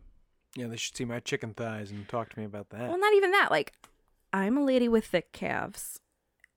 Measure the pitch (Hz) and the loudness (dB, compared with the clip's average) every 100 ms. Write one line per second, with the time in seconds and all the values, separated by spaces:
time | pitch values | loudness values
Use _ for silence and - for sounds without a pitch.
0 | - - _ _ _ 135 117 113 - - | -20 -20 _ _ _ -10 -8 -8 -8 -6
1 | 123 120 - 143 117 107 113 107 101 104 | -6 -6 -4 -6 -6 -8 -6 -6 -8 -12
2 | 101 120 110 - 107 101 98 107 123 359 | -6 -6 -6 -8 -10 -10 -12 -8 -6 0
3 | 415 403 381 392 294 151 - - - _ | 4 4 6 4 4 2 0 -8 -20 _
4 | _ _ _ 190 196 269 277 254 240 226 | _ _ _ 0 2 2 4 4 6 4
5 | - 175 - - - - - - - - | 4 -2 -2 -6 -4 -4 -6 -8 -12 -12
6 | _ _ _ _ _ | _ _ _ _ _